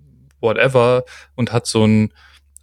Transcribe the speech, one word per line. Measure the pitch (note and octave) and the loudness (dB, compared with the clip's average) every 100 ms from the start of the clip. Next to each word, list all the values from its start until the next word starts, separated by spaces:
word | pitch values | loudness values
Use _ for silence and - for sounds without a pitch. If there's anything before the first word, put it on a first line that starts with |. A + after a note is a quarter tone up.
| _ _ _ _ | _ _ _ _
whatever | A2+ G#2+ C3 B2+ A#2+ B2+ B2+ - - | -2 0 0 2 2 0 -4 -20 -20
und | - A#2 | -8 -4
hat | A#2+ - | -4 -4
so | A2+ | 0
einen | A2 G#2+ G#2+ - _ _ _ _ | 2 2 0 -6 _ _ _ _